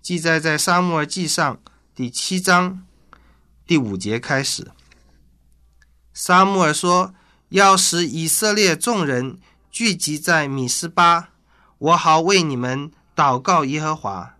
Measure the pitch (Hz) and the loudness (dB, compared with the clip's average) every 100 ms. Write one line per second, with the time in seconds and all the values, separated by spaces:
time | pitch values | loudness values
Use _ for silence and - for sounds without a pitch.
0 | - 175 165 160 160 151 - 180 180 165 | -8 -4 0 0 0 -2 0 0 0 -2
1 | 147 - 160 - 151 120 - _ _ - | -4 -4 -4 -2 -2 -4 -14 _ _ -8
2 | 127 - - 185 185 180 180 185 - _ | -8 -6 -6 -4 2 2 2 -4 -16 _
3 | _ - _ _ _ _ - 160 117 95 | _ -20 _ _ _ _ -2 0 0 -6
4 | 101 113 - 135 139 - - - _ _ | -4 -6 -2 -4 -2 -6 -10 -20 _ _
5 | _ _ _ _ _ _ _ _ _ _ | _ _ _ _ _ _ _ _ _ _
6 | _ - - 180 190 196 160 151 180 180 | _ -10 2 4 6 4 2 2 2 0
7 | 185 - _ _ _ 185 196 190 - 170 | 0 -6 _ _ _ 4 4 6 2 0
8 | 170 143 160 - 214 208 196 165 - 220 | -2 -4 -2 0 0 2 2 0 -2 -2
9 | 151 127 131 185 _ _ _ - 233 180 | 0 -2 -4 -10 _ _ _ -4 -2 -2
10 | - 151 165 165 143 135 127 - 170 165 | -4 -6 0 0 0 -4 -4 -4 -6 2
11 | 170 170 170 _ _ _ _ - 151 170 | 4 2 -2 _ _ _ _ -6 2 2
12 | 160 160 165 196 160 127 123 131 147 - | 4 2 4 2 2 -2 -4 -6 -8 -14
13 | _ - 143 127 135 175 139 151 156 156 | _ -2 0 0 0 0 0 -4 -4 -6
14 | 101 95 120 _ | -8 -10 -14 _